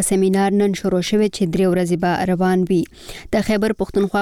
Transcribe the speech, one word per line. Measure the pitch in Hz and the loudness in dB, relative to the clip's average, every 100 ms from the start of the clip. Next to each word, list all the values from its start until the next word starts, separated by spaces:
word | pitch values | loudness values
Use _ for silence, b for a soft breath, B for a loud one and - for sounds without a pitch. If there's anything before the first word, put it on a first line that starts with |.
| 196 | 0
سیمینار | 190 190 196 196 202 | 2 2 2 2 2
نن | 202 185 | 0 0
شروع | 190 180 175 | -2 -2 0
شوی | 214 214 | 0 0
چې | - 180 | 0 -2
درې | 170 185 | 0 2
ورځې | 175 180 170 | 2 0 0
به | 180 170 190 | 0 -2 0
روان | 180 185 185 180 | 0 2 2 2
وي. | 185 160 B B B B | 0 -2 B B B B
د | 226 202 | -2 0
خیبر | 214 214 220 | 0 0 -2
پښتونخوا | 190 202 196 202 | -2 -2 0 -2